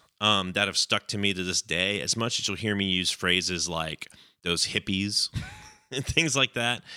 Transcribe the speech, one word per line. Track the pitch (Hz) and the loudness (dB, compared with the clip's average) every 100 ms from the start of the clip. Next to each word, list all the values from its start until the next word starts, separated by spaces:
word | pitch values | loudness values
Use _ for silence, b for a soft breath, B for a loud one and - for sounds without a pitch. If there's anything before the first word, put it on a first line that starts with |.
| - _ | -10 _
um, | 104 101 92 | 4 4 2
that | 92 101 | 0 0
have | 92 | 2
stuck | - 104 - | 2 0 0
to | 107 | 0
me | 101 | 0
to | 92 | 0
this | 90 82 | 0 -2
day. | - 82 95 104 | 0 0 0 0
As | 71 113 | 0 0
much | 113 - | 0 -2
as | - | -2
you'll | 92 | -2
hear | 110 101 | 0 0
me | 98 | 2
use | 90 90 | 2 0
phrases | - 92 92 87 87 82 | 0 2 2 2 -2 -2
like | 82 80 76 - B B B | -2 -4 -8 -14 B B B
"those | 87 85 - | -2 0 0
hippies" | 107 - 95 101 104 - B B B | -2 -2 -2 0 -2 -2 B B B
<laughs> | B B B | B B B
and | 135 - | -6 0
things | - 165 135 | 2 2 2
like | 131 | 2
that, | - 120 123 B | 0 -2 -2 B